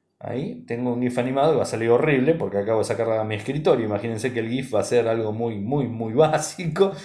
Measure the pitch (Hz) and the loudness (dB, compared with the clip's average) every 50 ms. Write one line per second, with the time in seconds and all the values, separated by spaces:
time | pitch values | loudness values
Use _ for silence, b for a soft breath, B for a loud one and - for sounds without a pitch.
0 | _ _ _ _ - - 110 127 160 226 247 - - - 120 120 123 123 120 123 | _ _ _ _ -10 -8 -6 -6 -6 -6 -8 -10 -8 -6 -6 -4 -2 -2 -2 0
1 | 123 123 120 127 120 131 131 139 139 165 151 120 98 - - 110 113 113 120 - | 0 0 0 0 -2 0 0 2 2 4 4 2 0 0 -2 0 2 4 4 4
2 | 156 156 143 127 127 156 165 165 104 95 98 101 101 110 113 110 101 - 110 104 | 4 4 2 4 4 2 2 2 -2 -2 -2 -2 0 2 2 0 0 0 0 0
3 | 113 113 110 110 107 107 107 104 - - 135 151 151 185 147 120 110 107 104 101 | 0 0 0 0 0 -2 -4 -4 -4 -4 -4 0 2 2 4 4 2 0 -2 -2
4 | - 117 113 107 - 131 123 117 113 113 123 135 135 - 107 101 - - 123 120 | -2 -4 -4 -4 -4 -2 -2 -2 -2 -2 -4 -4 -4 -2 -2 -2 0 2 2 2
5 | 113 113 113 117 110 107 107 113 117 117 110 101 98 117 143 147 127 110 110 113 | 2 2 0 0 -2 -2 -2 -2 -4 -4 -4 -4 -4 -2 0 0 0 -2 -4 -4
6 | 113 110 110 147 160 151 156 151 - - - - 175 160 151 190 196 196 B B | -4 0 2 4 4 4 2 0 -2 -4 -6 -6 -6 -2 2 2 2 2 B B